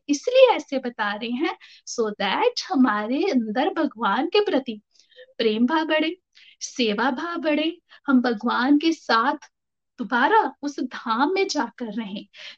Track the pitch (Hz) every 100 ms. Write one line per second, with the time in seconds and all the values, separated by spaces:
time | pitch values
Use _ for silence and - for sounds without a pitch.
0 | - 285 - 508 508 320 - 262 247 240
1 | 208 208 233 247 349 381 - - - -
2 | 220 208 202 254 466 - - 330 254 208
3 | 214 277 381 262 220 220 330 330 294 214
4 | 214 214 339 415 403 277 262 214 _ _
5 | _ - - - 220 214 247 320 311 311
6 | 311 359 _ _ - - - - 226 208
7 | 254 254 339 339 302 302 320 349 _ -
8 | - 254 240 220 233 220 254 294 330 320
9 | - 226 247 294 - _ _ _ _ -
10 | 208 240 285 440 294 - 285 285 262 -
11 | 240 226 302 381 381 294 233 - 233 208
12 | 208 196 - - -